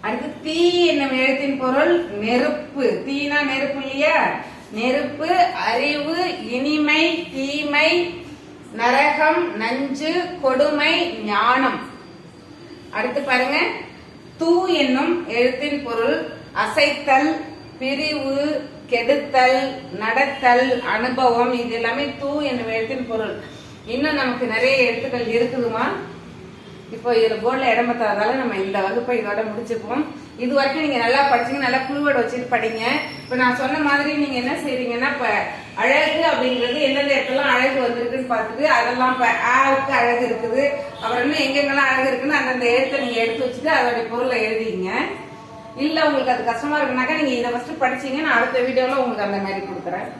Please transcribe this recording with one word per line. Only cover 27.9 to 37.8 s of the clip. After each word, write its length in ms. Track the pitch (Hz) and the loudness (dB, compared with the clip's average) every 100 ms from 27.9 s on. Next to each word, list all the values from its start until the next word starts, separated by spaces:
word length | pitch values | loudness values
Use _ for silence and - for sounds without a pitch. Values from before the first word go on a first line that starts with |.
| 240 214 202 220 262 | 0 0 0 0 0
நம்ம 160 | 240 196 | -2 -2
இந்த 160 | 190 196 190 | -2 0 0
வகுப்பை 300 | 233 240 240 | -2 0 -2
இதோட 240 | 208 208 220 | 0 -2 -2
முடிச்சுப்போம். 520 | 214 233 233 214 262 302 - - - | -4 -4 -6 -4 -4 -4 -8 -16 -6
இது 100 | 247 277 | 0 2
வரைக்கும் 280 | 277 302 302 | 2 0 0
நீங்க 140 | 254 | 0
நல்லா 200 | 233 269 277 | 2 4 4
படிச்சீங்க, 300 | 240 233 277 | 4 2 -2
நல்லா 160 | 254 254 262 | 0 0 0
குழுவோட 280 | 285 294 247 | 0 2 2
வச்சுட்டு 260 | 226 247 247 | 0 -4 -2
படிங்க. 300 | 240 220 226 233 302 - - | -2 0 -2 -2 -2 -4 -12
இப்ப 140 | - 254 | -6 2
நான் 180 | 247 247 | 2 2
சொன்ன 200 | 277 302 294 | 0 0 2
மாதிரி 240 | 285 294 294 | 2 2 0
நீங்க 160 | 277 254 | 0 0
என்ன 120 | 247 311 | -2 -2
செய்றீங்கன்னா, 460 | 294 254 247 240 269 247 | -2 -2 -2 -2 -2 0
இப்ப 120 | 233 208 - - - - | 0 0 -2 -8 -12 -2
அழகு 400 | 247 294 302 311 330 | 4 6 4 2 2
அப்படிங்கிறது 480 | 262 254 247 240 277 277 | 2 0 0 0 0 2
எந்தெந்த 260 | 277 277 262 | 2 0 0
இடத்துலலாம் 380 | 254 269 277 247 | 0 0 2 2
அழகு 220 | 269 269 | 2 2